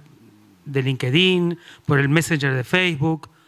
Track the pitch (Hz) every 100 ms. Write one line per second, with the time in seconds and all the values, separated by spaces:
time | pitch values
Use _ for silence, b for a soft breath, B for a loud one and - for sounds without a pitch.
0 | - - - - _ _ - 135 131 127
1 | 127 151 185 180 170 170 B B - 139
2 | 139 156 - 156 139 131 120 185 180 151
3 | 160 160 - b